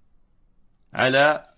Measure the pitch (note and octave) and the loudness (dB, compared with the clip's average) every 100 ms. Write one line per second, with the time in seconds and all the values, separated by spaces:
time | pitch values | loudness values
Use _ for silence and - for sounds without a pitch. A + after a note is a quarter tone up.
0 | _ _ _ _ _ _ _ _ _ - | _ _ _ _ _ _ _ _ _ -4
1 | B2+ C3+ D3 D3+ - | -2 2 0 -2 -8